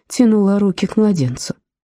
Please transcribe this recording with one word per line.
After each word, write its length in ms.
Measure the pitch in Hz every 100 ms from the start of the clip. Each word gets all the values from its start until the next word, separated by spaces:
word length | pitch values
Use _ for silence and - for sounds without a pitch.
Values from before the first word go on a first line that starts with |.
| -
тянула 540 | - 233 214 196 202
руки 260 | 202 180 190
к 100 | -
младенцу. 580 | 214 180 123 123 - - _ _